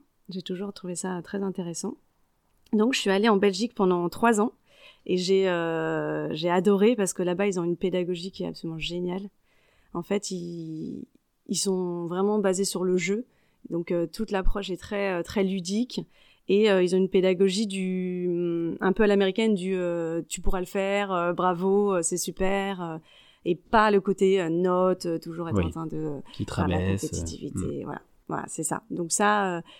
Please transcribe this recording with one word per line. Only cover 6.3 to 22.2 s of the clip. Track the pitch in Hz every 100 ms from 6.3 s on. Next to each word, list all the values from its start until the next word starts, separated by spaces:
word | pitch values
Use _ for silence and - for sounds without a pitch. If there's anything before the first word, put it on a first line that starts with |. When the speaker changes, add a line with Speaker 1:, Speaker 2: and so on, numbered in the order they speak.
Speaker 1:
j'ai | 156 175
adoré | 180 185 196 208 233
parce | 185
que | -
là-bas, | 175 175 202
ils | 180
ont |
une | 170 175
pédagogie | 190 185 175 175 185
qui | -
est | 175
absolument | 160 165 160
géniale. | 156 175 180 180 202 - _ _ _ _ _
En | 170
fait, | 170 202 -
ils, | 185 175 170 160 160 160 - - _ _ _ -
ils | 185
sont | 196 185 180 175 170
vraiment | 180 202 214
basés | 190 190
sur | 196 180
le | 185 180
jeu. | 175 208 254 _ _ _ -
Donc, | 170 175
euh, | 175 165
toute | - 214
l'approche | 196 185 208 190
est | 175
très, | - 202 196 180
euh, |
très | 170 -
ludique. | 190 196 175 208 247 - 165 _ _ _ -
Et, | 196 214
euh, | 190
ils | 180 185
ont |
une | 190
pédagogie | 190 185 180 196 185 220
du, | 190 185 185 180 180 180 175 175 170 165 196
un | 185
peu | 190
à | 214
l'américaine | 202 196 190 220
du, | 202 185 185
euh, « | 175 170 165 170 -
tu | -
pourras | - 190
le | 185
faire, | 202 196 202 202
euh, | 180 175
bravo, | 175 180 175 190 202 202
euh, | 185
c'est | 165
super, | 175